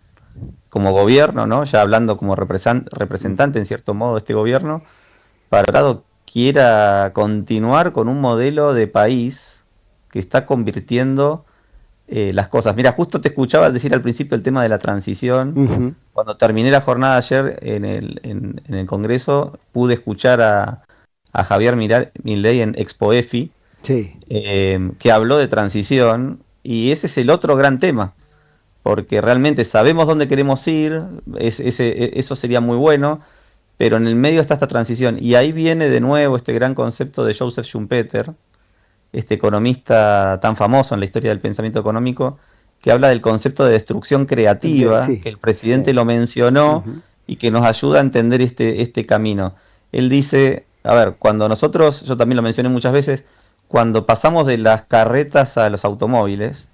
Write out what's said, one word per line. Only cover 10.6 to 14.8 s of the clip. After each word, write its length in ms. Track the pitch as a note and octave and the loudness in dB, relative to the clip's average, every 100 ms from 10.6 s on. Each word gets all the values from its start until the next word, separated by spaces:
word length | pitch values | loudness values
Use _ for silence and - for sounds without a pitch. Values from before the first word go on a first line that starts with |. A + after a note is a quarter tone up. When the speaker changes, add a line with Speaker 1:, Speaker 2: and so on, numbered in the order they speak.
| G#2+ - - A#2+ C3 C3+ C#3+ D#3+ _ _ _ _ _ _ - | -2 -6 -4 -2 -2 0 0 -2 _ _ _ _ _ _ -10
Speaker 1:
eh, 240 | A2 G2 | -6 -2
las 140 | F#2+ G2 | -2 -2
cosas. 260 | A#2+ G#2+ G#2+ | 0 0 0
Mira, 160 | B2 | 0
justo 300 | C#3+ F3 E3+ | 0 -4 -2
te 80 | D3 | -4
escuchaba 400 | - B2+ D#3 D#3+ | -2 0 2 2
decir 240 | B2 B2+ | 0 -2
al 80 | B2+ | -2
principio 340 | B2 A#2 C#3+ C3+ | -2 -6 -4 -4
el 60 | |
tema 180 | C3 C3 | -2 0
de 60 | A2+ | 0
la 100 | |
transición. 760 | G#2 | 0